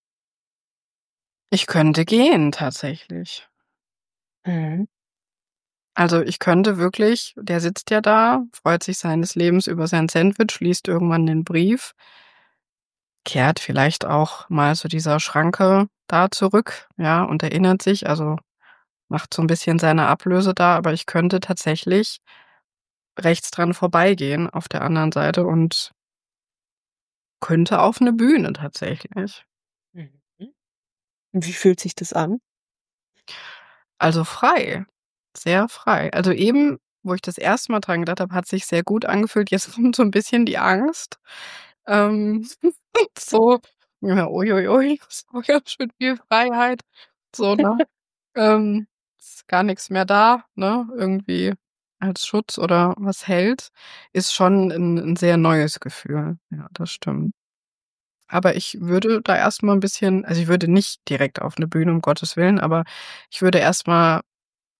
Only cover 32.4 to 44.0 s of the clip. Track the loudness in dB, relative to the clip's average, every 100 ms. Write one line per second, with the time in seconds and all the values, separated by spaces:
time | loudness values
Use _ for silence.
32.4 | -8 _ _ _ _ _ _ _ -20 -20
33.4 | -20 -20 -20 _ _ _ 0 0 -4 0
34.4 | 0 2 -2 -6 -10 _ _ _ _ -8
35.4 | 0 0 0 -4 0 0 0 0 0 2
36.4 | 2 4 2 0 _ _ -6 -6 -6 -4
37.4 | -2 -2 -2 -4 -2 -4 -2 -4 -4 -6
38.4 | -6 -8 -2 -4 -2 -2 0 -2 0 -2
39.4 | -2 -2 -4 0 0 2 2 2 0 0
40.4 | 0 0 0 2 0 -4 -14 -18 _ -20
41.4 | -20 -20 -20 _ -2 2 2 0 -2 -2
42.4 | -6 -2 -2 -2 _ -2 0 -4 -2 2
43.4 | 4 2 -2 _ _ _